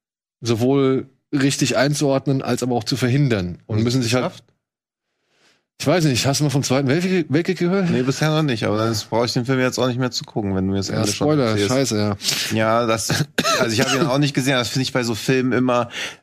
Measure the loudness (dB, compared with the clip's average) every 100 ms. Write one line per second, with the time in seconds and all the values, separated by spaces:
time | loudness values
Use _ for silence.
0 | _ _ _ _ -4 0 2 2 2 0
1 | -4 _ _ 0 0 0 0 2 2 2
2 | 0 0 0 -2 -2 -4 -2 -4 -2 -2
3 | 0 2 2 2 -2 -8 -6 -2 0 0
4 | 0 0 0 -6 -20 _ _ _ _ _
5 | _ _ _ _ _ _ _ -6 0 2
6 | 2 2 0 0 0 0 0 0 2 0
7 | 2 0 0 0 0 -2 0 0 2 0
8 | 0 0 0 2 0 0 0 0 0 -2
9 | -2 0 0 0 0 0 0 0 0 0
10 | -4 -4 -8 -4 -2 0 0 -2 -2 -2
11 | -2 0 0 2 2 2 2 2 0 0
12 | 0 -2 -2 -4 -2 0 2 2 2 0
13 | -2 -2 -4 -4 -2 0 0 0 0 0
14 | 0 2 0 0 0 0 0 -2 -2 -2
15 | -2 -2 0 0 2 0 2 0 -2 -6
16 | -10 -12